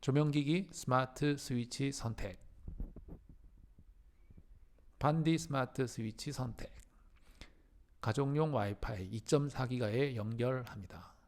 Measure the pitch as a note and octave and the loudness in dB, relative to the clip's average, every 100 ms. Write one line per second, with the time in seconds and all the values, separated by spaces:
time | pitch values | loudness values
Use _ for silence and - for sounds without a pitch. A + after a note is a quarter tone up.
0 | - C#3 D3+ C#3+ C#3 E3+ F#3+ - - B2+ | 4 4 4 4 4 2 2 -6 2 4
1 | C3 - D3 C#3+ - B2 A#2+ - C#3 C3+ | 2 0 0 0 0 -2 -2 0 -2 0
2 | A#2 A2 G2+ F#2 - - - - - - | -4 -2 -6 -6 -16 -14 -12 -8 -8 -8
3 | - - - - - - - - - - | -14 -16 -16 -20 -20 -20 -20 -20 -20 -20
4 | - - - - - - - - - - | -20 -20 -20 -20 -20 -20 -20 -20 -20 0
5 | C#3 D#3+ D#3 E3 - C3+ B2+ - B2+ - | 2 4 4 4 2 0 0 0 -4 -2
6 | A2 A2 - C#3 B2+ A2 - - - - | -6 -4 -8 -4 -4 -4 -10 -10 -20 -20
7 | - - - - - - - - - - | -20 -20 -20 -20 -20 -20 -20 -20 -20 -6
8 | - A2 C#3 C#3+ D#3 C3+ G2+ G#2 - G#2+ | -2 2 2 2 2 2 0 -2 -4 -4
9 | F#2 A2 - D3+ C#3+ - B2+ B2+ A2+ A2+ | -4 -6 2 4 4 0 0 0 0 2
10 | C#3+ B2 G#2+ A#2 B2 C3 A#2+ G#2+ F#2 F2 | 0 0 -2 0 0 0 -4 -10 -12 -14
11 | E2+ - | -16 -20